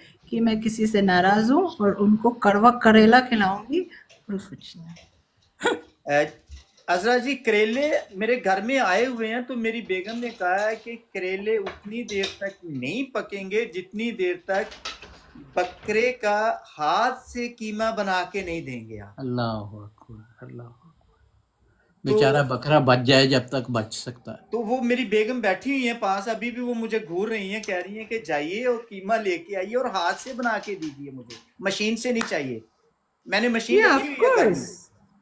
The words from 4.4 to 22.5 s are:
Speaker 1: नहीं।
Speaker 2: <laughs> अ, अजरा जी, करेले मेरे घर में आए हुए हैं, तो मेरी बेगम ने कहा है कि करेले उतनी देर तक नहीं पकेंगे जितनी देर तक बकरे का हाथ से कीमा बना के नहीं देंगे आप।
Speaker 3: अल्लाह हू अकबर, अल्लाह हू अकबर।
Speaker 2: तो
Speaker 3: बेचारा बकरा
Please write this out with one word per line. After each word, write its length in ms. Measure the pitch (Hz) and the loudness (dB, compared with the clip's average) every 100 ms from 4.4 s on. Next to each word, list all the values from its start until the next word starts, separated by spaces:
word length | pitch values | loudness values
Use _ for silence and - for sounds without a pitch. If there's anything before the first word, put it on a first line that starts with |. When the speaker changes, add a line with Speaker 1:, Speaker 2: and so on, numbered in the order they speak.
| - - - 175 | -10 -18 -18 -20
Speaker 1:
नहीं। 960 | 165 170 - _ _ _ _ - 480 - - _ - | -20 -20 -20 _ _ _ _ -4 -2 -2 -6 _ 0
Speaker 2:
<laughs> 160 | 147 151 | 2 2
अ, 40 | - _ - _ _ - | -4 _ -20 _ _ -2
अजरा 300 | 180 214 247 | 0 2 2
जी, 160 | 247 | 0
करेले 580 | 262 226 214 214 247 294 311 - 190 | -2 2 2 2 2 0 0 -2 -4
मेरे 200 | 220 247 | -2 0
घर 260 | 190 190 | 2 0
में 160 | 220 269 | 2 0
आए 260 | 202 190 | 2 2
हुए 240 | 262 240 220 | 0 -2 -4
हैं, 160 | 240 | -6
तो 120 | 247 240 | -6 -4
मेरी 260 | 226 233 | -4 -4
बेगम 360 | 196 185 196 233 | -4 -6 -6 -8
ने 120 | 240 | -8
कहा 360 | - 180 190 214 | -4 0 0 0
है 100 | 220 | -4
कि 200 | 233 233 | -8 -16
करेले 600 | _ 196 185 190 208 220 | _ -8 -6 -4 -2 -2
उतनी 440 | 196 - 208 226 | -4 -10 -12 -10
देर 240 | 240 196 196 - | -6 -4 -4 -6
तक 140 | 196 - | -10 -10
नहीं 400 | 170 135 127 220 | -12 -8 -6 -6
पकेंगे 640 | 269 214 - 196 190 214 233 | -6 -8 -8 -10 -6 -4 -4
जितनी 360 | 185 180 208 233 | -8 -10 -6 -6
देर 320 | 190 180 175 - | -2 -4 -4 -4
तक 180 | 190 220 - - - - - - - - 180 | -4 -4 -10 -14 -14 -18 -20 -20 -20 -8 -4
बकरे 560 | 180 - - 214 247 | -4 -6 -2 0 0
का 520 | 247 208 208 220 - - | 0 0 0 0 -2 -8
हाथ 460 | - 151 185 247 | -4 0 2 2
से 360 | 247 - 247 240 | -2 -10 -8 -8
कीमा 420 | 240 220 214 220 | -8 -8 -4 -2
बना 320 | 202 196 185 | -2 -2 -2
के 220 | 175 202 | -2 -6
नहीं 200 | 185 170 | -6 -8
देंगे 340 | 135 123 110 107 | -8 -10 -12 -14
आप। 180 | 101 - | -16 -10
Speaker 3:
अल्लाह 280 | 131 123 117 | -4 -2 -2
हू 320 | 110 101 107 | -4 -8 -14
अकबर, 680 | 107 - - 110 113 - 127 | -18 -20 -20 -20 -20 -20 -18
अल्लाह 200 | 123 120 | -18 -18
हू 60 | |
अकबर। 1400 | 117 170 _ _ _ _ _ _ _ _ _ _ _ 135 | -20 _ _ _ _ _ _ _ _ _ _ _ _ 0
Speaker 2:
तो 40 | |
Speaker 3:
बेचारा 280 | 175 135 143 | 4 4 4
बकरा 380 | 131 | 0